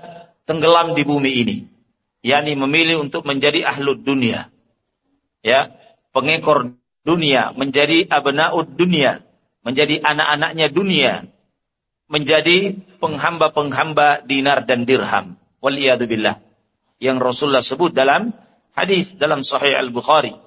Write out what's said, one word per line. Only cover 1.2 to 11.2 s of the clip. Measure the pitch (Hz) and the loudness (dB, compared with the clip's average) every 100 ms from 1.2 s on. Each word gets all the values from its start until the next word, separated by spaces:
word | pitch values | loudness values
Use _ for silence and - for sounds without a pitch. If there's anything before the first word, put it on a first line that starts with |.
| 135 123 | 0 0
ini. | 107 - - _ _ _ _ _ | -2 -4 -10 _ _ _ _ _
Yani | 120 143 151 139 | 0 0 0 -2
memilih | 135 156 165 165 | 0 2 2 0
untuk | 143 170 143 | -2 -6 -6
menjadi | 139 147 160 143 | 0 0 0 -2
ahlud | 127 139 117 120 | -2 -2 -2 -2
dunia. | 135 117 82 - _ _ _ _ _ _ _ _ _ | 0 0 -4 -10 _ _ _ _ _ _ _ _ _
Ya, | 110 135 - - _ _ _ | 0 2 0 -8 _ _ _
pengekor | 135 139 160 139 151 123 - _ _ | -2 0 0 2 2 0 -10 _ _
dunia, | 151 170 151 127 113 127 | -2 0 2 2 0 -4
menjadi | 139 135 147 165 190 | -2 0 2 2 2
abnaud | 147 139 139 170 170 143 - | 0 0 0 0 0 -2 0
dunia, | 180 160 127 82 _ _ _ _ 117 | 0 2 2 0 _ _ _ _ -6
menjadi | 131 147 156 | 0 0 0
anak-anaknya | 151 151 147 147 165 160 151 | 0 0 0 -2 -2 -2 -2
dunia, | 147 196 160 123 90 | 0 0 0 0 -2